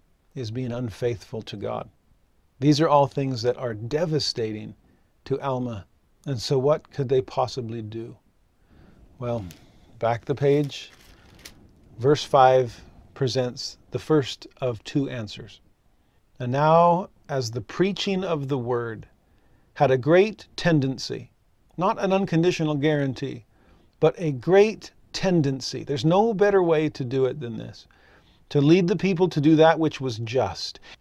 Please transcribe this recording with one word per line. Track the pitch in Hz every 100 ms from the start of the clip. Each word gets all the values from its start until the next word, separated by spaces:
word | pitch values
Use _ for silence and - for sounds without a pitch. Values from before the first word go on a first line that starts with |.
| _ _ _
is | 139 110
being | 117 127
unfaithful | 120 123 - 123 117 - 113
to | - 101
God. | 110 113 113 _ _ _ _ _ _ -
These | 139 143
are | 160
all | 147 139
things | - 135 123
that | 120 -
are | 123
devastating | 107 117 147 170 151 - - 110 107 107 - _ _ _ _
to | - 135
Alma. | 139 127 123 104 - _ _ _
And | 147 123
so | - 139
what | 139 156 -
could | - 123
they | 131
possibly | 131 - 123 135 113 117
do? | 107 113 120 120 _ _ _ _ _ _ - _ - -
Well, | 120 117 90 - - _ _ -
back | 113 117
the | - 127
page. | 143 143 143 - - - - - _ - - - - _ _ -
Verse | 123 147
five | - 139 131 131 123 - - - -
presents | - 131 131 123 120 - - _
the | -
first | - 156 117 - - -
of | 127 110
two | - 147 135
answers. | 127 104 - - - _ _ _ _ _ _ _ -
"And | 123
now, | 135 156 165 175 175 - _ -
as | 139 113
the | 117
preaching | - - 190 185 202 190
of | 185 156 135
the | 139
word | 120 120 117 107 - _ _ _ _ _ _
had | - 139
a | 131
great | 139 180 214 - -
tendency," | - 175 156 135 131 - 113 113 _ _ _ _ -
not | 185 -
an | 196
unconditional | 190 190 165 180 175 156 147
guarantee, | 151 147 139 120 131 120 - _ _ _ _ -
but | 156 -
a | 160
great | 131 160 190 220 196 - _ _
tendency. | - 190 175 139 135 - -
There's | 110 139
no | 156 185 226
better | 190 202 196
way | 170 156 156
to | -
do | 127 131
it | 127 147
than | 120 113
this. | 117 - - _ _ _ _ _ _
"To | 147
lead | 143 185 175
the |
people | 185 185 175 185
to | 156
do | 143 156
that | 160 156
which | 156 -
was | 131 110
just. | 113 127 98 - - - - -